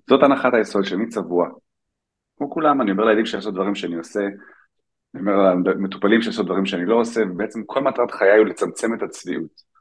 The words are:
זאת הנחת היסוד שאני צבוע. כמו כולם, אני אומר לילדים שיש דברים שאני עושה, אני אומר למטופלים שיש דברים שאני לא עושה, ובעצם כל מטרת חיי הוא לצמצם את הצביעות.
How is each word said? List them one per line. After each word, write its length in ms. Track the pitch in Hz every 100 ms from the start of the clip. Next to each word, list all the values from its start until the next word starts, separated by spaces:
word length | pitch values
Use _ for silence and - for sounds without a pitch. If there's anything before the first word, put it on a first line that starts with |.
| -
זאת 140 | 131
הנחת 300 | 143 135 127
היסוד 320 | 120 104 104 95
שאני 220 | 95 113
צבוע. 420 | 107 82 87 85 - _ _ _ _ _ _ _ -
כמו 120 | 143
כולם, 320 | 165 156 139
אני 100 | 107
אומר 120 | 98
לילדים 220 | 113 107 110
שיש 220 | 107 104
דברים 280 | 92 95 95
שאני 200 | 87 85
עושה, 240 | - 107 101 101 - _ _ _ _ _ _
אני 80 | -
אומר 120 | 95 98 95 90 92
למטופלים 560 | 95 95 - 101 113
שיש 180 | 113 110
דברים 260 | 90 92 95
שאני 200 | 95 87
לא 100 | 117
עושה, 260 | 117 117
ובעצם 420 | 101 87 107 113 104
כל 160 | 135
מטרת 300 | 139 123 123
חיי 260 | - 98 107
הוא 80 | 104
לצמצם 480 | - 92 - 113
את 100 | 113
הצביעות. 720 | 95 - 90 82 78 _ _ _